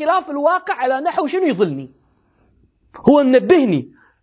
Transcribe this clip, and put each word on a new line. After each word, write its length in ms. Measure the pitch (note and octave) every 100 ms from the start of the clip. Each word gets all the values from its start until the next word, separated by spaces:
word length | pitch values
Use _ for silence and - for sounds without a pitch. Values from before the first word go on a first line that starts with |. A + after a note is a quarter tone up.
| D4+
خلاف 240 | F#4 F4
الواقع 440 | C#4+ D4 F4+ F4+
على 260 | F4 B3+ C4
نحو 280 | F4 - D4
شنو 160 | F#4
يظلني. 480 | F4 F#3+ F#3+ C#3 C3 _ _ _ _ _ _ _ _ _ _ - -
هو 140 | D4
منبهني، 680 | C4 B3+ G3 F4+ B3+ D3+ A#2+ _ _ _